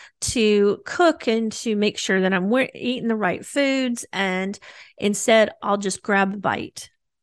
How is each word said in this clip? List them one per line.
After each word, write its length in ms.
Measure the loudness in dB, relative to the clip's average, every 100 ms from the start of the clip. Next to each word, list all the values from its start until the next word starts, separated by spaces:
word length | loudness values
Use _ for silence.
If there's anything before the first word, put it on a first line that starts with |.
| -20 _
to 640 | -4 2 4 4 4 0
cook 420 | -6 2 2 2 -2
and 240 | -2 -2
to 240 | -4 -4 0
make 200 | 0 -2
sure 240 | 0 2
that 140 | 2
I'm 160 | 2 2
we-, 200 | 0 0
eating 340 | -4 -6 -4 -2
the 80 | 0
right 260 | -2 -4
foods. 640 | -4 -2 0 0 -2 -4 -8
And 460 | -4 -2 -2 -4 -8 -16 -20 -20 -4
instead, 540 | -2 0 4 4 4 -2
I'll 160 | -4 -2
just 240 | -2 -6
grab 320 | 0 2 2
a 20 | -2
bite 540 | -4 -4 -6 -14 -20 _ _ _